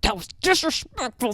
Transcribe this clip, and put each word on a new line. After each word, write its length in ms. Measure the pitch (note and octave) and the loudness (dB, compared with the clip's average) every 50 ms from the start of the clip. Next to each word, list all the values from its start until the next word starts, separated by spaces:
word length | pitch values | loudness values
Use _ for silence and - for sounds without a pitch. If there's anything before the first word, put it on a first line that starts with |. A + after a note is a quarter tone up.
That 140 | - - G#3+ | 2 0 0
was 120 | F3+ F3 - - - | 0 -6 -12 -12 -2
disrespectful. 920 | - F4+ F#4 - - D#4+ - - - - - - C4+ B3 - - B3+ A3+ | 2 4 4 4 4 0 -2 -2 -6 -8 -6 -6 -6 -6 -4 -2 -4 -2